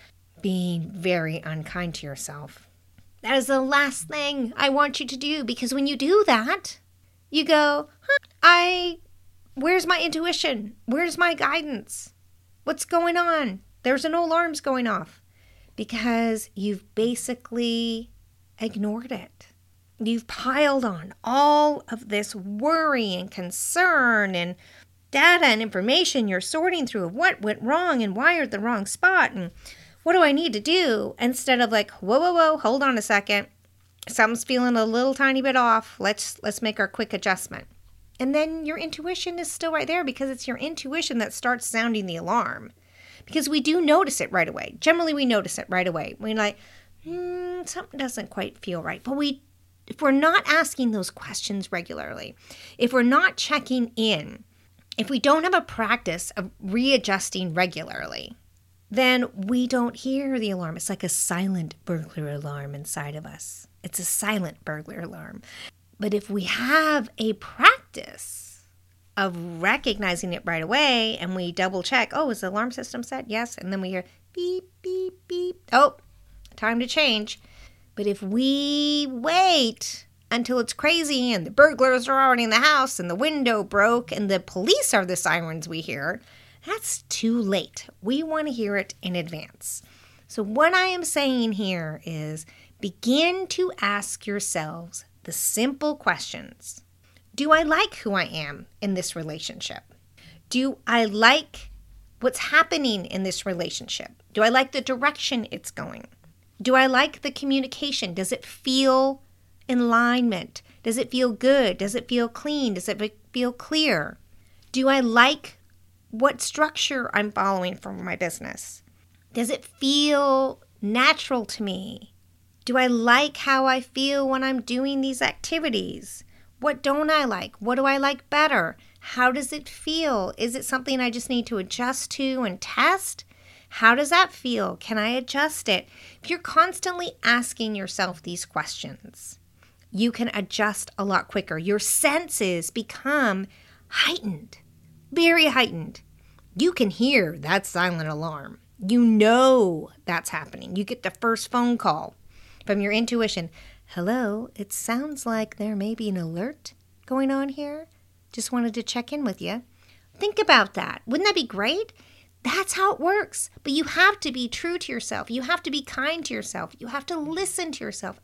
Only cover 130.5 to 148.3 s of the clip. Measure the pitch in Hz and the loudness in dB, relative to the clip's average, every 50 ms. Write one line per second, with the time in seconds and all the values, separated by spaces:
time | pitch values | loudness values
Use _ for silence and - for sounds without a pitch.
130.5 | 226 262 - - 269 262 254 277 269 262 247 240 226 247 233 - 262 240 233 - | -4 -4 -4 -4 -4 -2 -2 -2 -2 0 0 -2 -2 -4 -4 -2 -2 -2 -2 -2
131.5 | 240 208 185 190 - - 247 254 269 - - - - - 269 262 262 262 247 202 | -4 -4 -4 -4 -4 -2 -2 -2 -2 -2 -6 -8 -4 -4 -2 -2 0 -2 -2 -4
132.5 | 180 - - - - - 254 320 370 381 - - - - - _ _ - - - | -4 -6 -10 -6 0 2 4 4 4 2 -2 -6 -10 -12 -16 _ _ -20 -20 -20
133.5 | - - - _ - - 226 226 240 262 294 277 339 349 370 359 - - - 254 | -20 -20 -20 _ -2 4 6 6 6 6 4 4 4 4 4 4 0 -6 -6 -4
134.5 | 240 220 196 180 180 175 - - 220 214 208 226 240 254 247 247 - 269 294 311 | -2 -2 -2 -4 -6 -8 -8 -6 -2 -2 0 0 0 -2 -4 -4 -2 0 0 0
135.5 | 302 - - - 196 - - - - - - - - - - - 339 339 - - | -2 -2 0 0 0 0 -2 -6 -16 -20 -20 -20 -20 -14 -8 -6 -6 -6 -6 0
136.5 | - 311 330 370 370 - - 370 359 349 349 339 - - - 226 240 240 240 - | 4 4 4 4 2 -4 -4 -4 -4 -4 -6 -8 -8 -2 2 2 2 2 2 -2
137.5 | - - 233 220 214 196 185 185 - - 190 175 175 160 - 185 175 175 - - | -6 -6 -6 -4 -4 -6 -6 -6 -4 -4 -4 -4 -4 -8 -10 -10 -10 -8 -10 -8
138.5 | - 151 151 - - - - 143 139 - - - - - - - - - _ _ | -6 -6 -6 -6 -8 -10 -12 -12 -14 -16 -18 -20 -20 -20 -18 -18 -20 -20 _ _
139.5 | _ _ _ _ _ _ _ _ - 196 220 240 233 - 240 233 - 208 196 196 | _ _ _ _ _ _ _ _ -2 0 0 0 0 0 -4 -4 -4 -4 -6 -4
140.5 | - - 214 214 208 - - - - - 196 196 190 - - - - 202 190 - | -2 0 0 0 0 -2 -8 -10 -8 -6 -2 0 0 0 0 -2 -4 -4 -4 -4
141.5 | 170 160 165 190 202 214 - - - - - 294 285 320 349 311 - - 226 190 | -4 -4 -2 0 0 0 0 0 0 2 2 4 2 2 0 -2 -4 -2 0 0
142.5 | 180 170 160 - - 233 220 - - - - 262 294 302 269 220 190 190 190 - | 0 -2 -4 -4 -6 -6 -8 -8 -10 -8 -4 -2 0 2 2 2 0 -2 -4 -8
143.5 | - - - - - _ _ _ - - - - 339 359 - 208 175 147 - - | -12 -20 -20 -20 -20 _ _ _ -2 0 0 0 -2 -4 -6 -6 -8 -8 -10 -16
144.5 | - - - _ _ _ _ - - - - - - 330 339 339 330 339 311 302 | -20 -20 -20 _ _ _ _ -20 -20 -20 -20 -6 0 2 4 6 6 6 4 4
145.5 | 240 262 247 - - 165 156 - - - - _ _ - - - - - - - | 4 2 0 0 -2 -6 -10 -10 -12 -16 -20 _ _ -20 -20 -20 -20 -20 -20 -10
146.5 | - 180 294 359 - - 233 202 - - 226 262 285 247 190 156 165 156 139 151 | -2 0 0 0 2 2 0 0 0 2 2 4 4 4 2 0 -2 -6 -2 -2
147.5 | 180 196 190 - - 175 180 180 175 165 156 156 156 151 156 165 | 0 0 -2 -2 -2 -2 0 0 0 -2 -4 -4 -6 -6 -6 -6